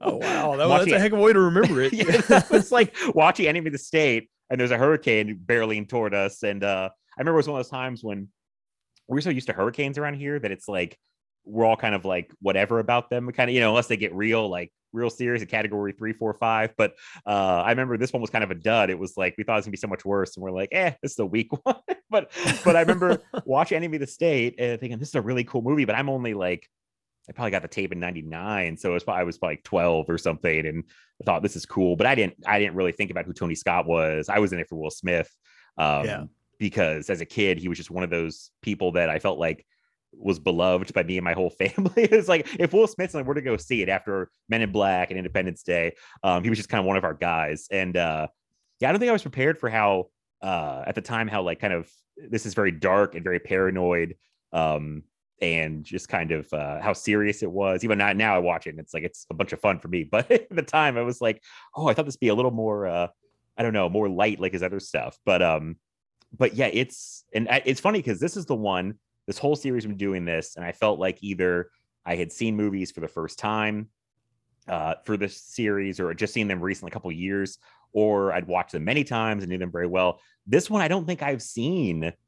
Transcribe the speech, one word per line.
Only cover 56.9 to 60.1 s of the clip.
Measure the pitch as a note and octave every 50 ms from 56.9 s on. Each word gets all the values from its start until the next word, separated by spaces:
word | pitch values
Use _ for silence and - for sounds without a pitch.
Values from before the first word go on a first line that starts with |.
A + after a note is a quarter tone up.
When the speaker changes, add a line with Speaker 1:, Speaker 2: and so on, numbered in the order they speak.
| G2+
Speaker 2:
serious | - - - G#2 G#2 G#2 G#2 G2+ - -
it | F#2 E2+
was. | F#2+ G2 F#2+ F#2+ F2+ G2+
Even | A#2 G#2+ G2+
now, | G2+ G#2 G2
now | G2 A2 A2 G2+
I | F2+
watch | F2+ F2 F2 E2 -
it, | F2
and | D#2 D#2+
it's | D2+ _ -
like, | E2 D2+
it's | F2 _ - - _
a | E2+
bunch | D#2+ G2 - -
of | -
fun | - G#2+ F#2+ E2+
for | - E2+
me. | F2 F2+ D#2+
<laughs> | D2+